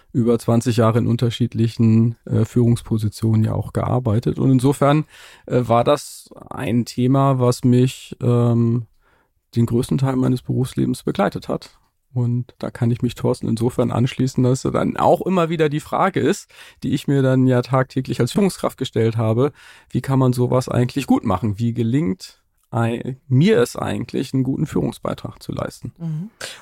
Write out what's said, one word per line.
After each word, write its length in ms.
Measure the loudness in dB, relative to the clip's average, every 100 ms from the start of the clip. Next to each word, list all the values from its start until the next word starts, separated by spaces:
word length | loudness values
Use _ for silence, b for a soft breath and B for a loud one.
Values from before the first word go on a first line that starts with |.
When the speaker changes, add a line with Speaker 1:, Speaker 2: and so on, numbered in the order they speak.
| b
Speaker 1:
über 240 | 0 2 2
zwanzig 400 | 2 0 2 2
Jahre 220 | 2 2
in 80 | 2
unterschiedlichen, 1080 | 0 0 0 -2 0 -2 2 4 4 4 0 -4
äh, 200 | -2 0
Führungspositionen 960 | 2 2 2 -2 -2 -2 -2 0 2
ja 100 | 2
auch 200 | -2 -4
gearbeitet. 640 | -4 -2 -2 0 0 0 0
Und 140 | 2
insofern, 540 | 4 2 2 2 2 -2 B B B -4
äh, 140 | -2 2
war 180 | 2
das 460 | 4 0 -2 -20 -20 -20 -16
ein 380 | -8 -2 -2 -2
Thema, 540 | 0 2 4 2 2
was 240 | 2 2
mich, 520 | 4 4 4 0 -14 -4
ähm, 640 | 0 2 2 2 2 0 -4 _ _ _ _ _ _ 0
den 100 | 2
größten 320 | 2 0 0
Teil 180 | 0 0
meines 280 | 0 0
Berufslebens 580 | -2 -4 -2 -2 -2 -2
begleitet 480 | -4 -2 -2 -2 -6
hat. 300 | -8 -8 _ _ _ _
Und 400 | -4 -2 -2 -6 -10
da 120 | -10
kann 200 | -2 -2
ich 100 | 0
mich 140 | -2 -2
Thorsten 320 | -4 -2 -2
insofern 420 | -2 -2 0 -2
anschließen, 540 | 0 -2 -2 -2 0
dass 200 | 0 0
dann 340 | -2 -2 -2 0
auch 240 | 2 2
immer 260 | 0 0 0
wieder 220 | 0 0
die 100 | -2
Frage 400 | -4 -2 0 0
ist, 300 | 0 -2 -6 B B B
die 60 | -4
ich 180 | -2 0
mir 140 | 2
dann 260 | 2 4 4
ja 140 | 2
tagtäglich 580 | 2 0 0 -4 -4 -2
als 140 | 0
Führungskraft 440 | 2 0 0 -6 -6
gestellt 380 | -6 0 0 0
habe, 380 | 0 0 0 B B B B
wie 120 | -6
kann 180 | 0 2
man 140 | 2
sowas 340 | 2 0 0 0
eigentlich 400 | 0 -2 -2 0
gut 160 | 0
machen? 340 | 0 -2 -2 -4
Wie 160 | -4
gelingt 680 | -2 -2 0 -2 -6 -10 -20 _ _ _
ei-, 460 | -4 -2 -4 -8 -12 -2
mir 320 | 2 4 4
es 160 | 2 -2
eigentlich, 560 | -6 -6 -6 -6 -4
einen 100 | -2
guten 220 | -2 -2 -4
Führungsbeitrag 760 | -2 -4 -6 -8 -8 -10 -14
zu 120 | -10
leisten? 400 | -8 -8 -10 -16 -10
Speaker 2:
Mhm. 300 | -8 -8 -10 B B B